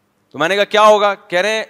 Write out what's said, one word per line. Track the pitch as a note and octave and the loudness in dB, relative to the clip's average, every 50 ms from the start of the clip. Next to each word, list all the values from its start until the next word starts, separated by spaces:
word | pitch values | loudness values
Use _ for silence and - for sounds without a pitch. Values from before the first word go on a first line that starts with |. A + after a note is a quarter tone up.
| _ _ _ _ _ _ | _ _ _ _ _ _
تو | - - | -10 -6
میں | D3+ E3+ | -4 -4
نے | F#3+ | -2
کہا، | G3+ G3+ | -2 -4
"کیا | G3+ - G#3 | -2 0 2
ہوگا؟" | G#3+ G#3+ G#3+ G3+ G3+ G3+ G3 | 4 4 4 4 2 -2 -4
کہہ | G3 _ - E3+ F3 | -6 _ -6 -4 -4
رہے | F#3 G#3 | -2 -2
ہیں، | A3 A3 G#3+ - | -4 -6 -8 -12